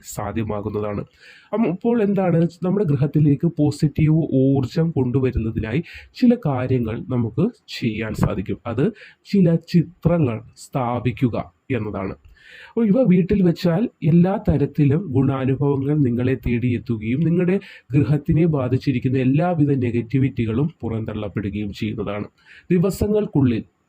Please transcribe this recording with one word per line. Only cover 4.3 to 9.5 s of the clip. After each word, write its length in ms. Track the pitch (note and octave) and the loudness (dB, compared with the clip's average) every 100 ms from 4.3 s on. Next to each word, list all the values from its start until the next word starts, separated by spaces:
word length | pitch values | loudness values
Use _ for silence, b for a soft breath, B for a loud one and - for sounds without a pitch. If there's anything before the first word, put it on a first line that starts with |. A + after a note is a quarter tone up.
| C3+ | 2
ഊർജം 500 | C3+ C3+ A#2+ E3 E3 | 4 2 0 -2 0
കൊണ്ടുവരുന്നതിനായി 920 | C#3+ B2+ C3 B2+ A#2+ A2+ A2 A2 E3 B B B - | 0 0 0 0 -2 -2 -4 -4 -4 B B B 2
ചില 180 | B3 A#3+ | 4 4
കാര്യങ്ങൾ 520 | D3+ C3 B2+ C3 A2 A2 - | 0 -2 0 0 -2 -4 -4
നമുക്ക് 360 | B2+ A2 - A3 - - | -2 -2 0 -2 -4 -14
ചെയ്യാൻ 420 | - A#2 G#2+ A2 G#2 | -6 -4 -4 -6 -2
സാധിക്കും. 420 | - G2+ G#2 G2 G2 | -2 -2 -6 -8 -6
അത് 200 | G2 F#3+ B B B - | -2 -2 B B B -2
ചില 280 | G3+ E3+ | 2 4